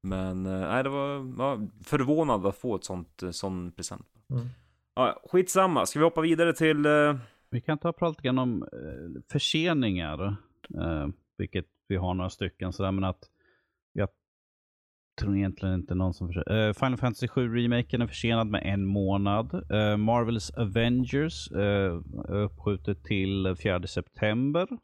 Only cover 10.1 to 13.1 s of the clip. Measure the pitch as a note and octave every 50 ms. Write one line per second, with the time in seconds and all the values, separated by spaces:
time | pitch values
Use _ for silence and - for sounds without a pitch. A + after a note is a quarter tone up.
10.1 | D#2 D2+ F#2 G2 G2+ G2 - _ _ _ - - - - E2 E2 E2 D2+ D2 D2
11.1 | F#2 _ _ _ _ - F#2+ - - F#2+ F2 _ _ _ _ _ G2 F2+ F2+ F2+
12.1 | F2+ F#2 F2+ F#2 - - G2+ F#2+ - _ F#2 F#2 F2+ - G2 F#2+ G2 G2 F#2+ F#2+